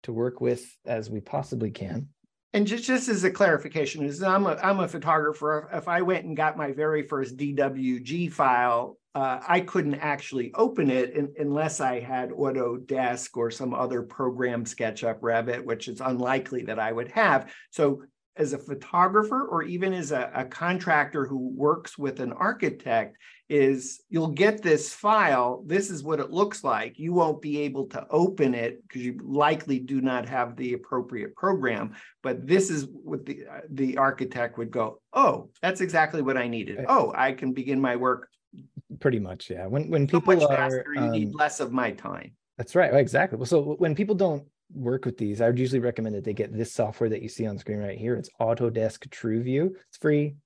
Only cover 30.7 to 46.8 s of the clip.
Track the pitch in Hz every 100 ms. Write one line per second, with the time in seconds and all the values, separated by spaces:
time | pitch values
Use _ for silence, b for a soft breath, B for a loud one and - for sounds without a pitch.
30.7 | 120 - 127 - 120 107 - 185 190 123
31.7 | 110 113 B B B 135 127 127 170 185
32.7 | 156 139 - - 143 139 135 - 139 156
33.7 | 135 131 131 135 131 127 127 120 - 113
34.7 | 123 110 - _ 247 269 131 - _ 175
35.7 | 185 180 160 156 160 135 131 120 117 95
36.7 | 101 127 - 117 - 131 131 135 131 127
37.7 | 135 135 120 127 127 - _ _ - -
38.7 | - _ - 143 117 95 92 - 90 95
39.7 | 131 156 160 143 170 185 185 147 135 139
40.7 | 131 127 143 120 113 107 151 147 - 127
41.7 | 127 117 - - 50 - _ _ - 117
42.7 | 170 175 139 - 135 185 110 123 170 143
43.7 | 151 170 143 202 196 190 147 143 _ _
44.7 | 156 120 131 127 120 107 104 117 123 127
45.7 | 131 120 117 113 104 95 98 104 110 113
46.7 | -